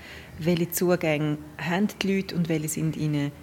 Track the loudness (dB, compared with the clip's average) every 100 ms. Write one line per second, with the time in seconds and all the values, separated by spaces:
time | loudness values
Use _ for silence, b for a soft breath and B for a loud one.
0 | B B B -2 2 2 0 2 2 4
1 | 2 2 2 -2 -6 -8 -2 2 2 0
2 | 0 0 0 -2 0 0 0 0 0 0
3 | 0 0 -2 -4